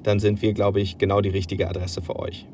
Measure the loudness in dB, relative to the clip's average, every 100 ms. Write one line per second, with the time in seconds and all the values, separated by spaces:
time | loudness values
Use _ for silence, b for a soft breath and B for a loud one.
0 | 2 4 4 2 0 2 2 2 -2 0
1 | 2 4 2 0 -4 -4 -4 -4 -6 -8
2 | -8 -6 -8 -10 -18